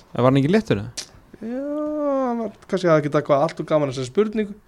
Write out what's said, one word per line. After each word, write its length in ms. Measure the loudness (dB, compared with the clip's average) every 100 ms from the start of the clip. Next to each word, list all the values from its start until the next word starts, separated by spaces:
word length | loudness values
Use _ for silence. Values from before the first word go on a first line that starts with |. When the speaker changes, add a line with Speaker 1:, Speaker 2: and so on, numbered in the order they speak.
| -10
Speaker 1:
En 80 | 0
var 60 | 4
hann 80 | 4
ekki 120 | 4
léttur, 240 | 2 2 -2
eða? 320 | -4 -12 -14 -20 -20 -14
Speaker 2:
Já, 160 | -10 -8 -6 -6 -6 -4 -2 -2
hann 140 | -2 -4
var, 140 | -6 -10 -6
kannski 200 | -2 4
hafði 140 | 4
ekki 60 | 4
eitthvað 300 | 0 2 2
allt 180 | 2 -2
of 60 | -2
gaman 220 | 0 0
að 80 | -2
segja 100 | -4
spurningu. 460 | 0 0 0 -6 -8